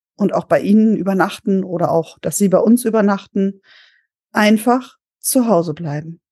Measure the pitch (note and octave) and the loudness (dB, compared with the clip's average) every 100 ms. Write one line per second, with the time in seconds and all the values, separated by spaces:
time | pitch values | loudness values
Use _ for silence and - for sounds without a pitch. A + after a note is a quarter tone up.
0 | _ - G3 F3 - D#3+ F#3+ G#3+ A3 G3+ | _ -4 -2 -2 -2 -2 2 4 4 0
1 | F#3 F#3+ F#3+ - - F#3+ F3+ E3+ E3 E3 | -2 -2 -2 -4 -4 -2 -2 -4 -2 -2
2 | D#3+ - E3 - G3+ F#3 A3 A#3+ - A3 | -4 -8 -8 -2 0 2 4 2 2 0
3 | G3+ G3 - G3+ G3 G3 _ - _ _ | 0 -2 -4 -4 -4 -4 _ -20 _ _
4 | _ _ _ A3 G#3+ G#3+ B3 B3+ B3+ _ | _ _ _ 0 2 2 2 -2 -2 _
5 | _ _ - C4 A#3 F3 E3 D3+ E3 D3 | _ _ -4 -2 2 0 0 -6 -8 -10
6 | D#3+ E3 _ | -10 -20 _